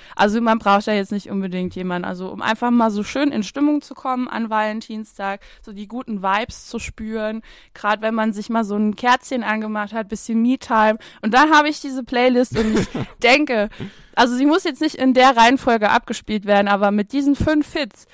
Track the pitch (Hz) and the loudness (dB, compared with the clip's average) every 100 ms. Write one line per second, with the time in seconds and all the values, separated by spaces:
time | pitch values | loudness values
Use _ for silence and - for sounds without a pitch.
0 | - - 208 220 233 220 208 202 214 208 | -10 0 0 2 2 2 4 2 2 -2
1 | 196 202 - 196 190 180 180 180 180 175 | -2 -6 -6 -6 -4 -4 -6 -6 -6 -4
2 | 185 180 185 190 - 226 240 240 226 208 | -6 -8 -10 -6 -4 -2 2 2 2 0
3 | 208 269 285 220 190 269 294 294 - - | -4 -2 -2 -2 -6 -2 0 0 -4 -10
4 | 262 254 254 214 226 214 214 220 - 220 | -6 -4 -4 -6 -4 -2 -2 -4 -10 -12
5 | 220 - 196 202 - - - 202 202 233 | -12 -10 -8 -8 -12 -20 -18 -16 -12 -12
6 | 254 202 190 202 247 - - 226 - - | -8 -6 -2 -2 -2 -10 -10 -10 -10 -12
7 | 220 220 214 220 - - - - 208 214 | -8 -6 -6 -8 -12 -20 -20 -6 -2 0
8 | 220 226 220 202 214 226 202 208 214 202 | -2 0 -2 -4 -4 -2 -2 0 -2 0
9 | 247 262 - 262 208 220 214 214 208 220 | 0 0 0 -6 -4 -4 -4 -6 -6 -8
10 | 208 220 - 226 233 262 - 226 214 220 | -8 -8 -4 0 2 0 0 2 2 0
11 | - - - 240 302 302 294 294 285 262 | -6 -6 0 4 6 6 4 -2 -8 -8
12 | 240 247 254 247 254 214 220 214 - 196 | -4 2 4 4 2 0 0 0 0 -4
13 | 120 - 233 285 302 233 208 - 202 - | -8 0 2 4 2 0 -2 -6 -14 -14
14 | - - 240 247 285 339 359 262 311 - | -6 2 2 4 2 2 0 -2 -4 0
15 | 262 254 254 233 226 262 - 226 208 240 | 2 6 6 8 6 6 2 2 2 0
16 | - 226 - 214 202 202 202 202 202 208 | -2 -10 -6 -4 2 2 4 2 2 2
17 | 202 277 277 277 311 311 - 330 247 - | 0 0 0 2 2 0 0 -4 -6 -10
18 | - | -20